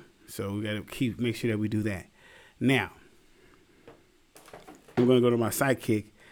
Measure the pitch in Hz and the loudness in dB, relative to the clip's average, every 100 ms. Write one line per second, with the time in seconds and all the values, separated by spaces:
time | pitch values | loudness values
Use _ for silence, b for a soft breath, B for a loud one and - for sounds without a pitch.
0 | - _ - - 101 104 107 107 - - | -20 _ -18 -10 -6 -6 -6 -6 -8 -4
1 | 127 92 120 113 120 107 107 107 107 95 | -4 -2 -4 -4 -4 -2 -2 -2 -4 -6
2 | - b b b b b 120 135 90 - | -10 b b b b b 0 0 -2 -8
3 | b b b b b b b b b - | b b b b b b b b b -20
4 | _ _ _ - - - - - - - | _ _ _ -20 -20 -20 -20 -20 -6 2
5 | 123 127 120 120 113 - 139 123 - 107 | 6 6 6 4 0 0 0 0 0 -2
6 | - _ b | -2 _ b